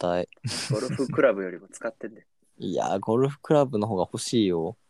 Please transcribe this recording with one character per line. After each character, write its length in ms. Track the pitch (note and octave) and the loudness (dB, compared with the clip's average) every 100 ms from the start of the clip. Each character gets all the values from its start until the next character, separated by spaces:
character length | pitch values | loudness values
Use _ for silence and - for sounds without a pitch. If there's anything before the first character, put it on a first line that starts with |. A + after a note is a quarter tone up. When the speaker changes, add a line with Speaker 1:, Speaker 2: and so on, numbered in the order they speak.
Speaker 1:
帯。 240 | F2 F2 - - A#2 - - | 0 0 -2 -8 -8 -6 -2
Speaker 2:
ゴ 80 | A2 | -2
ル 100 | B2+ | -2
フ 180 | - C3+ | -2 -2
ク 140 | - | 2
ラ 120 | C3+ | 2
ブ 100 | G2 | 2
よ 80 | F#2 | -4
り 80 | F2 | -8
も 80 | F#2+ | -14
使 200 | - A2+ | -10 -10
っ 40 | |
て 160 | - A2 | -10 -14
ん 60 | G#2+ | -14
で。 100 | _ _ _ - | _ _ _ -10
Speaker 1:
い 160 | G2+ | -6
や、 240 | C2+ C2 F#2+ | -2 -2 -2
ゴ 180 | G#2 A#2 | 0 2
ル 120 | C#3 | 2
フ 100 | C#3+ | -2
ク 140 | - | 2
ラ 120 | D3+ C3 | 4 4
ブ 140 | G#2+ | 2
の 80 | A2 | 0
方 80 | F#2 | 0
が 60 | |
欲 160 | E2+ - | -2 -4
し 260 | - B2 G2 | 0 2 4
い 20 | |
よ。 280 | E2+ E2 - _ | 2 -2 -8 _